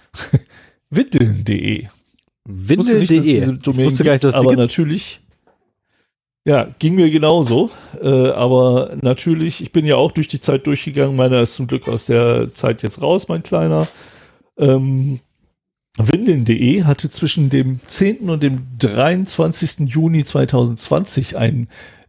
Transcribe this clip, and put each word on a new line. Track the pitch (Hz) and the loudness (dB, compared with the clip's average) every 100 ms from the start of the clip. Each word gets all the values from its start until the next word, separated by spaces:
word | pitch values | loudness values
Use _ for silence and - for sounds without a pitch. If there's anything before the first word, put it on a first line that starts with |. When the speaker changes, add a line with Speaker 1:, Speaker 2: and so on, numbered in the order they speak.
| _ | _
Speaker 1:
<laughs> | - - 143 - - _ _ _ | -16 -4 -4 -4 -20 _ _ _
windeln | 156 269 175 113 | -2 0 0 0
punkt | 98 104 | 0 -2
de. | 101 95 107 - _ _ _ _ _ - | -4 -4 -6 -10 _ _ _ _ _ -16
Speaker 2:
Windeln | 92 95 180 240 220 | -6 0 2 2 2
punkt | 185 | 4
de? | 160 | 2
Speaker 1:
Ich | |
wusste | |
gar | |
nicht, | |
dass | |
es | 151 | 4
diese | 120 131 | 2 0
Speaker 2:
Ich | 131 | -2
Speaker 1:
Domain | 139 127 135 | -2 0 2
Speaker 2:
wusste | 135 | 2
gar | 147 | 2
nicht, | 139 | 2
Speaker 1:
gibt, | |
Speaker 2:
dass | 139 | 2
es | 127 | 4
die | |
Speaker 1:
aber | 127 | 4
Speaker 2:
gibt. | 127 | 4
Speaker 1:
natürlich, | 120 - 156 170 - - _ _ _ _ _ _ _ _ _ _ _ _ 151 | 2 0 -2 -4 -8 -18 _ _ _ _ _ _ _ _ _ _ _ _ 0
ja, | 143 104 - | 0 0 -2
ging | 156 185 | 0 4
mir | 165 | 4
genauso. | 156 151 170 127 120 226 - - - | 4 2 2 2 2 0 -6 -18 -6
Äh, | 135 131 131 | 0 2 2
aber | - 123 127 127 127 - 139 | 2 2 4 4 2 -2 -2
natürlich, | 127 127 170 160 160 - | -2 0 0 0 -2 -6
ich | 151 | -4
bin | 170 151 | 0 2
ja | 127 | 2
auch | 147 | 2
durch | - 151 | -2 -4
die | 139 | -4
Zeit | - 135 151 | -2 -2 -2
durchgegangen. | 143 - 139 139 131 | -4 -4 -2 -2 0
Meiner | 127 127 | 2 2
ist | 117 - | 0 -2
zum | 120 | -4
Glück | 131 - | -6 -4
aus | 113 - | -6 0
der | 120 120 117 117 | 2 2 0 -2
Zeit | - 120 110 | -4 -4 -4
jetzt | 107 - | -6 -4
raus, | 143 185 - | -2 -2 -2
mein | 165 | -8
Kleiner. | - 175 160 156 156 - - - _ _ _ - | -4 -2 0 -2 -4 -8 -20 -20 _ _ _ -2
Ähm, | 139 135 131 131 139 127 _ _ _ _ _ _ _ - | 2 2 0 -2 -2 -6 _ _ _ _ _ _ _ -2
windeln | 110 185 233 151 113 | 0 0 2 2 2
punkt | |
de | 113 123 190 | 2 2 2
hatte | 156 143 151 | 2 0 -4
zwischen | - 156 - 139 | -4 -2 0 2
dem | 135 127 131 | 2 0 -4
zehnten | - - 196 240 190 | -4 0 0 -2 -4
und | 160 | 0
dem | 143 131 131 120 | 0 -2 -6 -4
dreiundzwanzigsten | 117 107 147 180 190 - 160 - 160 - 143 | -2 2 0 0 -2 -2 -2 -2 -4 -2 -2
Juni | 143 165 160 | 0 2 0
zweitausendzwanzig | 143 143 135 127 120 117 - 143 196 - 127 - | 0 -2 0 2 0 -2 -2 -2 -2 -4 -4 -2
ein | 113 127 120 - - - | -2 -2 -6 -12 -20 -20